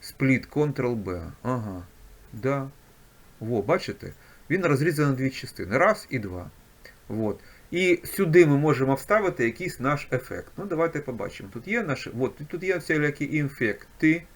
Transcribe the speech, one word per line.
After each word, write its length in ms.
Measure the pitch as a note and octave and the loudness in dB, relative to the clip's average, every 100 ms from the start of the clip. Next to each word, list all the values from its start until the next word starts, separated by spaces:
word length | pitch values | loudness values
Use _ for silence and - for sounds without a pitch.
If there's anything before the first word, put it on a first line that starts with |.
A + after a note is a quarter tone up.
Спліт, 480 | - - C3+ B2+ - | -18 -2 2 2 0
Ctrl-B. 800 | - D3+ C3+ B2 A#2+ F#2+ F2+ E2 - | -2 0 0 -2 -2 -4 -6 -8 -8
Ага. 420 | A#2+ B2+ G#2+ F#2 F2 - - - - | -4 -4 -4 -8 -12 -20 -20 -20 -18
Да. 360 | A2+ B2+ C#3 C3+ - - - - - - - | -6 -2 -2 -4 -12 -20 -20 -20 -20 -20 -12
Во, 220 | A2 A2+ | -2 -2
бачите? 520 | G2+ F3+ - - F#2 - - - - | 2 0 0 -10 -10 -16 -20 -20 -4
Він 160 | E3+ F3 | 0 2
розрізаний 460 | C#3 D#3 D3+ D3 | 2 2 2 2
на 60 | B2+ | 2
дві 120 | C3+ | 0
частини. 480 | - - - F2+ A2+ | -2 -12 -10 -2 2
Раз 300 | F#3 G3+ - | 4 2 -2
і 100 | B2+ | -6
два. 300 | G#2 F2+ F2 - - - - - - | -4 -8 -12 -16 -20 -20 -20 -20 -8
Вот. 320 | A2 A2 G#2 - - - | -2 -2 -2 -10 -20 -6
І 280 | E3+ F#3 F3 | 0 2 2
сюди 420 | - - G3 D#3+ E3 | 0 -2 6 8 8
ми 120 | C#3 | 8
можемо 360 | D3+ C3 C3 | 4 2 2
вставити 520 | C3+ - G#3+ G3 - A#2 | 0 2 2 2 0 -2
якийсь 340 | A#2 F3+ - | 0 -8 -4
наш 280 | B2+ D3 - | -2 -2 -2
ефект. 400 | B2+ - F2+ - - | -4 -4 -12 -12 -10
Ну, 80 | G3 | -6
давайте 340 | E3 E3 D3+ | 0 0 -2
побачимо. 500 | C#3+ A#2 G2 - G2+ | -6 -6 -8 -8 -12
Тут 140 | A#2 A#2+ | -12 -4
є 160 | A3+ | -4
наш... 240 | G3 C3 - A2+ | -2 -4 -6 -2
От, 180 | B2+ - D3 | -2 -4 -10
тут 160 | F3 | -6
є 140 | F#3 F3+ | 0 -2
всілякі 640 | - D#3 D3 C#3+ C#3+ D3+ | 2 2 2 -2 -2 0
ефекти. 840 | C#3+ - A#2 G2+ - - D#3+ E3 D#3+ | -2 0 -2 -2 -8 0 2 2 -2